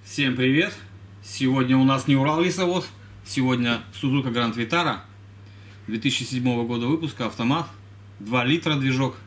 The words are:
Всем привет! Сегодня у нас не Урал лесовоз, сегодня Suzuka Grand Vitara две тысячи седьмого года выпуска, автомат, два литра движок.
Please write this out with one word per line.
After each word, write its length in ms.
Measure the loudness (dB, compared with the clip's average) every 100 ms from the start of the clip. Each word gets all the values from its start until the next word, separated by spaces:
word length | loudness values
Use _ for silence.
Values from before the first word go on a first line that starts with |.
| -10
Всем 300 | -2 0 2
привет! 380 | 2 4 2 -4 -16 -20 -20 -18
Сегодня 540 | -10 -2 2 2 4 6
у 80 | 6
нас 220 | 4 4
не 100 | 4
Урал 240 | 4 2
лесовоз, 440 | 2 2 0 0 -2 -12 -20 -18 -8
сегодня 560 | -2 2 2 0 -2 -4 -6
Suzuka 340 | 0 0 0
Grand 200 | 0 -2
Vitara 440 | -2 -2 0 0 -2 -8 -20 -20 -20 -20 -20 -20 -18 -8
две 100 | -2
тысячи 260 | -2 -2
седьмого 440 | -4 -2 0 0 0
года 200 | -2 0
выпуска, 400 | -2 -2 -4 -6
автомат, 400 | -2 0 0 -2 -12 -20 -20 -20 -14
два 240 | -2 0
литра 320 | 2 2 2 0
движок. 400 | 2 2 0 -4